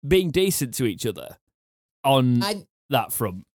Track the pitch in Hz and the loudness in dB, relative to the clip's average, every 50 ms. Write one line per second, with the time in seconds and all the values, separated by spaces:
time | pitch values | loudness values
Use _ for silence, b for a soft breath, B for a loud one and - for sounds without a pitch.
0 | - 139 175 190 190 170 135 170 190 190 175 - 147 127 110 - 131 113 95 - | 0 2 2 2 2 2 0 2 2 2 0 -2 -4 -6 -4 -2 -2 -2 -2 -2
1 | - 117 98 78 64 - - _ _ _ _ _ _ _ _ _ _ _ _ _ | -6 -6 -6 -6 -12 -18 -18 _ _ _ _ _ _ _ _ _ _ _ _ _
2 | _ 139 135 135 127 127 123 120 196 202 214 196 165 _ _ _ _ _ 139 123 | _ 2 4 4 4 4 4 2 2 0 -4 -6 -8 _ _ _ _ _ -2 -2
3 | - - - - 120 101 90 92 107 _ _ | -2 -2 -4 -4 -4 -4 -6 -8 -16 _ _